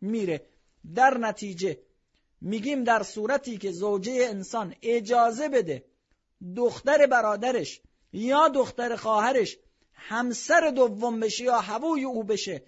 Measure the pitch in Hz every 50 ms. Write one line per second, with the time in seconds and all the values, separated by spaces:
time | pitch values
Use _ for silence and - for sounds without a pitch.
0 | 185 202 226 226 202 175 160 143 - _ _ _ _ _ _ _ - 160 165 233
1 | 254 269 262 240 233 220 208 - 208 202 185 170 185 185 151 - _ _ _ _
2 | _ _ _ _ _ _ _ _ - 185 214 226 202 277 294 269 240 240 233 214
3 | 196 - - 220 208 226 277 277 269 247 226 190 - 196 175 170 202 208 202 196
4 | 185 233 262 247 247 - 190 196 185 - - 226 202 170 165 - - 226 240 240
5 | 202 202 240 240 233 233 226 233 302 294 269 247 196 160 139 123 - _ _ _
6 | _ _ _ _ _ _ _ _ 185 180 180 226 240 233 - - - 269 294 294
7 | 285 262 254 240 220 214 208 202 226 254 254 220 147 - - - _ _ _ _
8 | _ _ - 190 220 247 277 294 320 311 269 277 240 - - - 240 240 233 202
9 | - 220 220 214 214 247 269 254 202 - - - _ _ _ _ _ _ _ -
10 | - - 220 233 247 247 226 - - - 311 339 330 302 254 262 254 233 202 202
11 | 240 240 226 220 220 214 - - 240 247 240 226 196 202 208 233 285 330 320 277
12 | 262 269 247 226 214 196 214 190 - 202 175 135 -